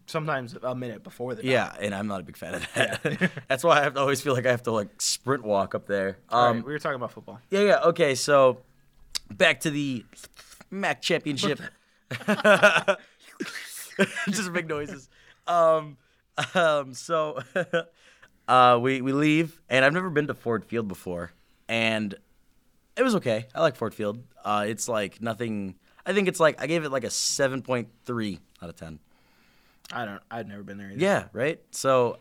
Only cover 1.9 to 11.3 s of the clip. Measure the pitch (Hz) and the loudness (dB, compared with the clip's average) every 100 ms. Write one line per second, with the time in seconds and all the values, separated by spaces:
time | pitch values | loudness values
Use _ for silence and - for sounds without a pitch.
1.9 | 98 107 98 82 - 85 87 - 120 123 | -4 -4 -6 -8 -14 -10 -8 -6 -2 -2
2.9 | 113 151 151 180 - - 131 170 147 147 | -2 -4 -2 -4 -4 -4 0 4 4 4
3.9 | 131 135 131 147 127 123 120 120 110 98 | 0 0 0 0 0 2 0 0 -2 -4
4.9 | - - - 120 135 107 101 95 107 - | -4 -4 -4 -2 -2 0 0 0 -4 -4
5.9 | 101 98 95 - 117 120 117 127 147 160 | -2 -2 -6 -2 4 4 2 -4 -6 -4
6.9 | 135 117 - - 101 - 196 208 151 156 | -4 -6 -10 -18 -18 -4 2 4 6 4
7.9 | 165 151 127 - 143 131 120 _ _ _ | 4 2 2 4 6 6 4 _ _ _
8.9 | _ - - - 208 175 151 165 147 143 | _ -12 -12 -8 2 2 4 -2 -2 -4
9.9 | 123 - - - - - - - 190 185 | -6 -10 -20 -20 -20 -20 -20 -14 -6 -4
10.9 | 147 - 160 151 | -4 -2 -2 -2